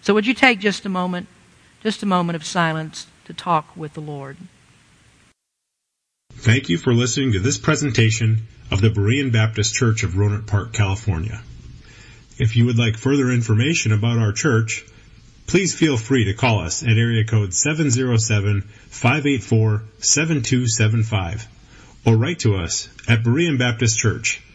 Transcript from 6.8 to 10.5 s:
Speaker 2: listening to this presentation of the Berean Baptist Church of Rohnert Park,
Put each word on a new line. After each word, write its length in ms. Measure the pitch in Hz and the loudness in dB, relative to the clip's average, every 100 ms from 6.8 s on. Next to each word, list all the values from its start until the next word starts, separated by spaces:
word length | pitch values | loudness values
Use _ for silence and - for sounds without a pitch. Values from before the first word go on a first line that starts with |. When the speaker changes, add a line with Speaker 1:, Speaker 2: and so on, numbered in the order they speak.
| - | 2
Speaker 2:
listening 400 | 120 123 139 135 | 2 2 0 0
to 60 | 101 | 0
this 180 | 101 - | 0 -2
presentation 880 | - 151 147 113 113 - 113 113 - - - | 0 0 0 2 2 2 0 0 -4 -18 -6
of 100 | 98 | 0
the 80 | 110 | 0
Berean 420 | 95 101 135 139 | 2 0 0 0
Baptist 440 | 113 110 110 104 - | 0 0 0 -4 0
Church 280 | 120 110 | 0 0
of 80 | 101 | -2
Rohnert 360 | 90 104 104 | 0 0 0
Park, 260 | 107 | -2